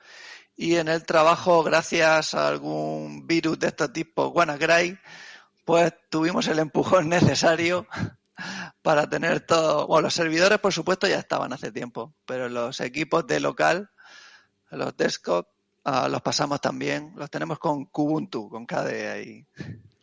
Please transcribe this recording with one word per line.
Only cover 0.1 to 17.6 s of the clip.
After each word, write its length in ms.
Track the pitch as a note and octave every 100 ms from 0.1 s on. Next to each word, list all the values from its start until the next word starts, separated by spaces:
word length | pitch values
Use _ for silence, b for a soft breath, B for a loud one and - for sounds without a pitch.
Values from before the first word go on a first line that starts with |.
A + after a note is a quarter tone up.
| B B B B -
y 200 | D#3+ E3+
en 120 | D#3+
el 160 | E3
trabajo, 600 | D#3+ E3 D#3 E3 - E3+
gracias 680 | D3 D#3 E3 E3+ D#3+ D#3+ D3+
a 120 | D#3 D3
algún 800 | D3 D3 D#3 D#3 D#3 D3+ D3 C3+
virus 320 | E3 D#3+ D#3
de 100 | E3
este 200 | - D#3
tipo, 400 | E3 - - C3+
WannaCry, 720 | C3+ E3+ D3 D#3+ E3+ F3 F#3+ B B B B B _
pues 300 | - E3 E3+ - _
tuvimos 360 | D#3 D#3+ F#3+ E3
el 100 | D#3
empujón 480 | D#3 - C3+ F#3 D3+
<laughs> 0 |
necesario 760 | F3 - C#3 E3+ D#3+ E3+ F3+ - B B - _ - F3+ G3 F3+ -
para 260 | - D3+ D3+
tener 320 | D3 E3 D#3
todo. 460 | - E3 D#3 D3+ D3
Bueno, 140 | E3
los 120 | D3+
servidores, 440 | - E3 D#3+ F#3 G#3
por 140 | G3+
supuesto, 360 | E3 D#3+ F#3 G3
ya 100 | -
estaban 340 | - C#3+ C#3
hace 200 | B2+ B2
tiempo, 420 | A2+ B2 A#2+ A2+ _
pero 240 | - B2+ B2+
los 320 | A#2+ A#2+ C#3
equipos 460 | B2+ C3 D#3+ E3+ E3
de 140 | D3+
local, 500 | C#3+ C3+ D#3 E3+ G#3 _ B B B B B _ _
los 260 | D3+ C3+ -
desktop, 520 | D#3+ - - F3 - _ _ _
ah, 240 | - C3 C3+
los 140 | C#3
pasamos 380 | - B2 D3 C#3+
también, 540 | C3 C3 C#3 C#3+ D3+ F#3
los 140 | D3
tenemos 280 | D3+ D#3+
con 280 | D#3